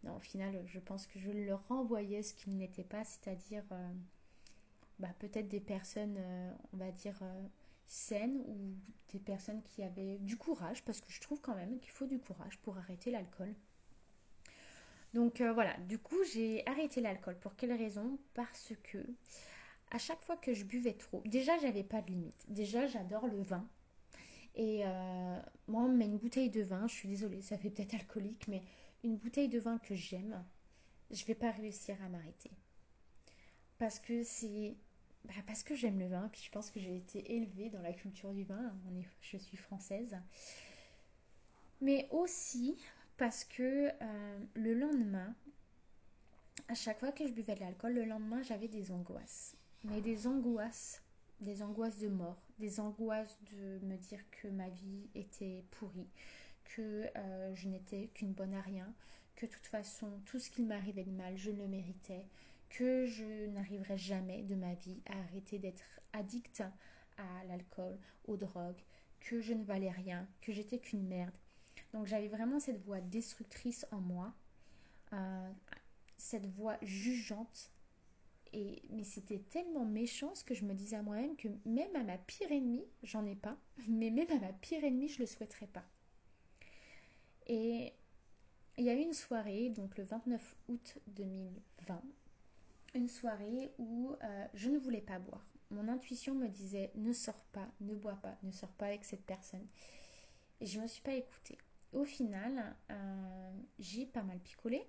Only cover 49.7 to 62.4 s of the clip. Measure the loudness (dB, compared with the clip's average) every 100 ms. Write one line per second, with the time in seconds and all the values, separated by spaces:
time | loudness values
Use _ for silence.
49.7 | -10 -2 0 2 4 6 6 6 4 2
50.7 | -2 -8 -10 -14 -20 -20 -8 -4 -2 -2
51.7 | 2 0 2 2 2 0 -4 -12 -4 -2
52.7 | 0 -2 0 2 2 0 -6 -14 -8 -6
53.7 | -4 -2 -4 -6 -12 -12 -10 -4 -2 -2
54.7 | -4 -6 -6 -6 -8 -8 -4 -4 -4 -8
55.7 | -8 -6 -6 -8 -10 -14 -14 -14 -16 -12
56.7 | -4 -2 0 0 -2 -4 -2 -2 -2 -2
57.7 | -2 -2 -4 -4 -2 -2 0 0 0 -2
58.7 | -4 -4 -8 -14 -18 -18 -8 -6 -6 -4
59.7 | -4 -4 -6 -6 -6 -4 -4 -4 2 2
60.7 | 4 0 -2 -2 -2 -2 -2 0 0 0
61.7 | -2 -2 -8 -6 -6 -6 -14